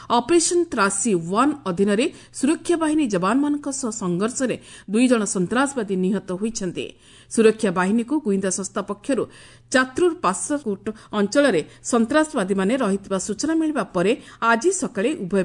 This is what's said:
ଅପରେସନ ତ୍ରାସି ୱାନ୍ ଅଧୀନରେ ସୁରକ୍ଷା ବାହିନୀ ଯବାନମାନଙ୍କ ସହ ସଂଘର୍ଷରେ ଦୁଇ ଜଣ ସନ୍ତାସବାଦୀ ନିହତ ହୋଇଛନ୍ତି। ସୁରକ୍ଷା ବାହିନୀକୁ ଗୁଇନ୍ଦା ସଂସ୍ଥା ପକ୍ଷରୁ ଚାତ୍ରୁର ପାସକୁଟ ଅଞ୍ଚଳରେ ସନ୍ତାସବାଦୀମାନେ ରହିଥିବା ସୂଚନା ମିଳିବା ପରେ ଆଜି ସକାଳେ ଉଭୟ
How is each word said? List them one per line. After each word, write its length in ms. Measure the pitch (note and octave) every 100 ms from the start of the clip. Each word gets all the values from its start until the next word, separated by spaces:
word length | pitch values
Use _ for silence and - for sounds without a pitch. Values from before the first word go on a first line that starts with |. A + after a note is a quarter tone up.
| -
ଅପରେସନ 480 | A#3+ A#3+ E4+ E4 F4 E4+
ତ୍ରାସି 440 | B3 C#4+ C#4 A#3+ F3+ E3
ୱାନ୍ 220 | G3+ C#4 D4
ଅଧୀନରେ 420 | F#3+ F3+ G#3 G3+ D4+ - - -
ସୁରକ୍ଷା 400 | C4+ F4 - E4+
ବାହିନୀ 300 | D#4 D#4 C4+
ଯବାନମାନଙ୍କ 600 | F#3 F#3 C4 C#4+ D4 C#4+
ସହ 200 | C4 B3 -
ସଂଘର୍ଷରେ 600 | F#3 F3 G#3+ B3+ B3+ E3 - - -
ଦୁଇ 140 | G#3 B3+
ଜଣ 140 | A#3+ G3 G3
ସନ୍ତାସବାଦୀ 600 | F3 A#3+ C#4 B3+ G3+ F#3
ନିହତ 340 | F#3 F#3+ - F3+
ହୋଇଛନ୍ତି। 500 | A3+ A3 F#3 D3 A#2 - - - -
ସୁରକ୍ଷା 380 | - A3 G#3+ G#3
ବାହିନୀକୁ 440 | F3+ F#3 A#3 A#3 D4+
ଗୁଇନ୍ଦା 300 | G#3+ G3 F#3+
ସଂସ୍ଥା 280 | F3+ F#3 G#3+ G3
ପକ୍ଷରୁ 340 | G3+ - B3 - - - - _
ଚାତ୍ରୁର 420 | C4 B3+ - F4+ D#4+
ପାସକୁଟ 640 | - F#3 - D4 A3 G3 - - - G#3+
ଅଞ୍ଚଳରେ 440 | G3+ C#4+ C#4+ F3 - - -
ସନ୍ତାସବାଦୀମାନେ 840 | A#3+ A3+ D4+ D4+ C4+ F#3 G3 F#3+ C4
ରହିଥିବା 400 | G#3+ G3 - F#3+ -
ସୂଚନା 280 | G3+ D4 E4
ମିଳିବା 280 | D#4 C#4+ G3 F3
ପରେ 160 | F#3 C4 - -
ଆଜି 280 | A3+ A3+ E4+ G4
ସକାଳେ 280 | A3+ G3+ A3+ D#4
ଉଭୟ 200 | F3+ G3